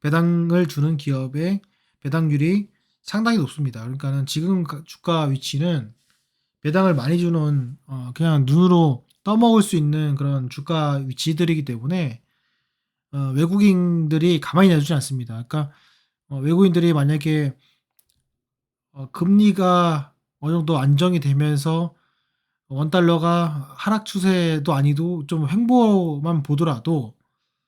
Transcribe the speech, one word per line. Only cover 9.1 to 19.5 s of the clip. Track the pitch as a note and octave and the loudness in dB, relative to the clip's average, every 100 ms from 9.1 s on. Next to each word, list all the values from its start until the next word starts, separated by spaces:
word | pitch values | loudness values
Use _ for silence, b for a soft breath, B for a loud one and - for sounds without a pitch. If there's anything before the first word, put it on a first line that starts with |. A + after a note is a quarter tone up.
| _ | _
떠먹을 | - A3 A#3 A3 | -2 2 4 4
수 | G3+ E3+ | 2 0
있는 | D3 D#3 D3+ | 0 0 -2
그런 | C#3 C#3+ C#3 B2+ | -2 -2 -4 -6
주가 | - C#3+ D#3+ D3 C#3 | -8 -6 -2 -2 -2
위치들이기 | C3 B2 D#3+ D#3+ E3+ D#3 | -4 -6 -4 -2 0 0
때문에, | C#3 A#2 C3 F3+ D3 A#2 _ _ _ _ _ _ _ _ _ | -4 -6 -4 -4 -4 -8 _ _ _ _ _ _ _ _ _
어, | C#3 C3+ | -6 -4
외국인들이 | C3 E3+ G3 G#3 F#3 F3 E3+ D#3 D#3 E3+ E3 | -2 0 2 4 4 2 0 0 0 0 0
가만히 | - E3 G3 | 0 2 4
놔두지 | D#3+ C#3+ | 4 2
않습니다. | D3 - C3 A#2 | -2 -4 -6 -8
그러니까, | B2 B2 D3+ C#3+ b b b b b - | -12 -8 -6 -6 b b b b b -14
어, | C3+ | -6
외국인들이 | C#3+ E3+ F#3+ E3+ E3+ | 0 4 4 4 2
만약에, | D3+ C#3 D#3 D#3 D3+ C#3+ - _ _ _ _ _ _ _ _ _ _ _ _ _ | 2 2 0 0 -2 -2 -6 _ _ _ _ _ _ _ _ _ _ _ _ _
어, | C#3 A2+ | -18 -12
금리가 | - F3 G3+ G#3 | -4 2 6 6